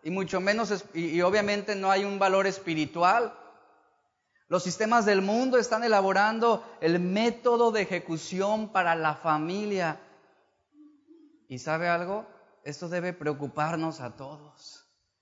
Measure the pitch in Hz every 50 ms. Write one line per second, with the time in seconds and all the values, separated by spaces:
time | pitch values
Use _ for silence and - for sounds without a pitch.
0 | _ 156 180 190 190 165 196 185 180 196 208 226 233 190 208 196 - - - 165
1 | 170 165 151 170 175 180 190 214 208 202 202 202 196 208 208 196 196 190 196 196
2 | 202 202 202 196 196 190 185 196 196 196 185 190 - 170 165 156 151 143 - 170
3 | 175 180 202 233 240 220 - - - - - - _ _ _ _ _ _ _ _
4 | _ _ _ _ _ _ _ _ _ _ 165 185 180 185 170 - 220 214 233 240
5 | 214 208 202 196 190 196 214 233 262 262 254 247 - - 226 220 233 240 220 202
6 | 190 190 190 190 202 214 220 226 226 233 220 - - - - - - 165 170 175
7 | 180 180 185 208 226 240 226 233 - 247 240 233 233 233 214 220 190 - 190 175
8 | 175 180 165 156 - - 185 180 196 202 214 220 220 208 - 190 180 170 165 165
9 | 160 156 151 - - 165 156 151 151 165 185 202 214 208 202 190 175 160 151 -
10 | - - _ _ _ _ _ _ _ _ _ _ _ _ 302 302 302 294 302 285
11 | 277 _ - - - _ _ _ _ _ 131 127 - 156 156 160 175 175 170 170
12 | 175 180 196 214 226 - - - _ _ _ _ _ - 147 - 180 170 175 180
13 | 170 180 170 175 151 151 151 139 143 135 - 151 151 160 165 160 160 160 151 156
14 | 131 120 113 - 135 135 151 147 147 147 _ _ - - - - _ _ _ _
15 | _ _ _ _